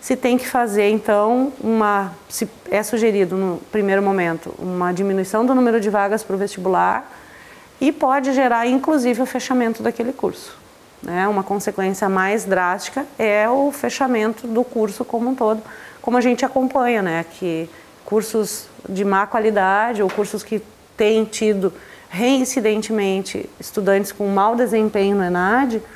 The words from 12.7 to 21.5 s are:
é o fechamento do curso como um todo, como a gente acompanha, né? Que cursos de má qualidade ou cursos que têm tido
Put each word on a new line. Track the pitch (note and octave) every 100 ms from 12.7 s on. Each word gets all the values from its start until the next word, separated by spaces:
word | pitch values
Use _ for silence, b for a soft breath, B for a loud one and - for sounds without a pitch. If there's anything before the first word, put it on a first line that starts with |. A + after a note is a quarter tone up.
| G3 - C4+ C#4+ -
é | A3 G#3 A3
o | C4+ C#4+
fechamento | C#4 A#3+ - C4+ A#3 G#3+ A3+ A#3+
do | A3+
curso | B3 A#3 G#3+ G3 A#3+
como | A#3 A#3+
um | C4
todo, | A3 A3 - B B B
como | - B3
a |
gente | B3 A#3+ C4+
acompanha, | C4 B3+ C4+ A#3+ A3+
né? | F#3 E3 E3 -
Que | F3+ D#3+ E3 B B B
cursos | - G#3+ G#3+ A3+ G3+ - - - -
de | F#3+
má | G3+ F#3+ G#3
qualidade | A#3 G#3+ G3+ F#3 G3 A#3 G#3+
ou | F#3+
cursos | G#3 G3+ G#3
que | - G#3 - - - -
têm | G#3 A3 G#3+
tido | - G#3+